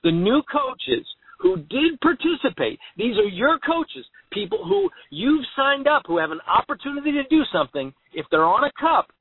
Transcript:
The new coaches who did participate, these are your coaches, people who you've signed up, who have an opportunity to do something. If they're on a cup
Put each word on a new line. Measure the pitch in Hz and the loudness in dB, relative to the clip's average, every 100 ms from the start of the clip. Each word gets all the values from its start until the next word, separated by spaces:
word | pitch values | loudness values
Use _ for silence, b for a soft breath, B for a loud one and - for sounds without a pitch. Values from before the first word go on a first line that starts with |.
The | 165 | 2
new | 165 190 277 - | 2 2 2 0
coaches | 294 - - - 120 - - B B | -4 -4 -6 -4 -4 -4 -20 B B
who | 180 185 | 0 0
did | 147 254 330 294 | -6 -2 -2 0
participate, | 311 - 320 330 262 170 117 - B - | -2 0 -2 0 -4 -2 -4 -4 B -4
these | 233 208 | -2 0
are | 202 | 0
your | 180 262 277 | 0 0 0
coaches, | - 330 - 131 - b _ | 0 -2 -4 -12 -20 b _
people | - 180 440 | -8 -6 -6
who | 170 196 - B B | -2 0 0 B B
you've | 147 247 311 247 | -4 0 0 -2
signed | - 269 277 277 | -2 0 2 2
up, | 294 - | 2 0
who | 170 | -2
have | 160 | -2
an | 160 - | -6 0
opportunity | 202 - - 277 226 233 | 0 0 -8 -6 -6 -2
to | 285 269 | -2 2
do | 311 277 | 2 2
something. | 175 135 143 135 _ _ | -2 -2 -4 -8 _ _
If | 160 147 | -12 0
they're | 156 165 | 4 4
on | 202 | 4
a | 285 - | 0 0
cup | 330 277 - _ | 2 2 0 _